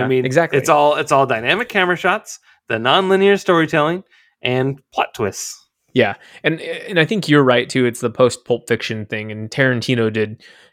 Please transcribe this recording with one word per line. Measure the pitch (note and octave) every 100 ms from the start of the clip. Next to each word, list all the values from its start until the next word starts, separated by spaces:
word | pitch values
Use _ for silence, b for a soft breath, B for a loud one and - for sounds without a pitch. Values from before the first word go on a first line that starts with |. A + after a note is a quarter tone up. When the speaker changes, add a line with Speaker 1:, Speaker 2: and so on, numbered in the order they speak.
Speaker 1:
I | B2+
mean, | C3 C3
Speaker 2:
exactly. | C#3 E3 C#3
Speaker 1:
it's | D#3+
all, | D3 D3 D3
it's | D3+
all | C#3 C3
dynamic | A2+ A#2+ F#3 A#3+
camera | G3+ F3+ E3+
shots, | F3+ G#3 - - b b _
the | A2+
nonlinear | A#2+ E3 F#3+ F#3+ G3 G3
storytelling, | - E3+ D#3 D#3+ D3+ F3+ - b b b
and | B2 B2+ C3 C#3 _
plot | - -
twists. | - G2+ - - - _ _ _
Speaker 2:
Yeah, | B2+ G#2+ - B B
and, | D#3 D#3+
and | D3+ E3+ - F3+
I | D3+
think | G#3+ -
you're | D3
right, | C3 B2 A#2+
too. | C#3 B2
It's | A#2
the | A#2+
post-Pulp | - B2+ - - A#2 -
Fiction | A2+ - A2 G#2
thing, | A2 G#2+
and | G#2+ A2
Tarantino | - C3 A#2+ - B2 A2
did, | A2 G#2+ A2+ b b b